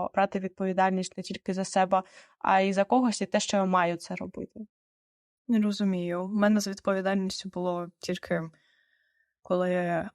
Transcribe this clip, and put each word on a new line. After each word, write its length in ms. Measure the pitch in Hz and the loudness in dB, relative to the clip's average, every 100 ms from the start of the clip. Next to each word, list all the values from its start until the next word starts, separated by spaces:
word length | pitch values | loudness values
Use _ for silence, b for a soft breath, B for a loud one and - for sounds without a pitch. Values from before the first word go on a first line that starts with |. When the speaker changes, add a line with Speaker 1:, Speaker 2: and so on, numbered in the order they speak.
| 180 | 0
Speaker 1:
брати 240 | - 196 196 | 0 0 0
відповідальність 800 | 185 - 190 185 190 185 180 - | -6 -4 -2 2 2 2 -4 -8
не 60 | |
тільки 320 | - 190 - | -10 -8 -6
за 100 | 185 | -4
себе, 380 | 185 196 185 190 - b b b | 0 2 2 2 0 b b b
а 220 | - 190 | 2 4
й 120 | 196 | 4
за 120 | 190 | 2
когось, 360 | 196 254 247 - | 2 2 2 0
і 60 | 196 | -2
те, 140 | 208 | -2
що 160 | - 202 | 0 0
я 80 | |
маю 320 | 190 185 170 170 | 2 2 2 -2
це 180 | - | -8
робити. 460 | 180 185 - - 226 214 _ _ _ _ _ _ _ - | -10 -10 -12 -14 -14 -18 _ _ _ _ _ _ _ 0
Speaker 2:
Не 120 | 226 | 2
розумію. 640 | 208 202 196 180 175 175 | 2 0 0 0 -2 -4
В 100 | 190 | -2
мене 260 | 208 208 214 | 2 4 4
з 80 | 202 | 0
відповідальністю 800 | 196 - 190 190 196 190 - 190 | -4 -2 0 0 0 -2 -4 -8
було 400 | 180 180 175 175 - | -4 -4 -4 -6 -10
тільки, 520 | - 180 - 170 160 _ _ _ _ _ _ _ _ _ | -6 -6 -4 -4 -6 _ _ _ _ _ _ _ _ _
коли, 640 | - 180 180 180 175 165 190 | -4 -2 0 0 -2 -2 -6